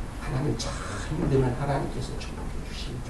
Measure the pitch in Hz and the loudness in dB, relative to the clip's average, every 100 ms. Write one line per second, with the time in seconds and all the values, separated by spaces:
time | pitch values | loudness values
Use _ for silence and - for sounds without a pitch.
0 | - - - 135 147 - - - - - | -4 -4 -2 2 2 0 -2 -2 -4 -4
1 | - 156 170 135 123 131 143 139 - - | -2 2 4 6 6 2 2 2 0 -2
2 | - - - - - - - - - - | -2 -4 -4 -4 -4 -4 -4 -4 -4 -4
3 | - | -4